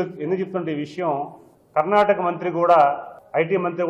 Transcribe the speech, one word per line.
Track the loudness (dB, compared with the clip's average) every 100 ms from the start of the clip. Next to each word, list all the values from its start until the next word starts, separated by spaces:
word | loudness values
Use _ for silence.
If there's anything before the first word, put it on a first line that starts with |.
| -2 -4
ఎందుకు | -4 -4
చెప్తుంటే | -4 -6 -6
ఈ | -6 -8
విషయం, | -6 -4 -4 -6 -12 -20 _ _ -2
కర్ణాటక | 2 4 4 2 0
మంత్రి | -4 -4 0
కూడా, | 4 6 6 2 -8 -18 -6 -2
ఐటీ | 0 0 -2
మంత్రి | -2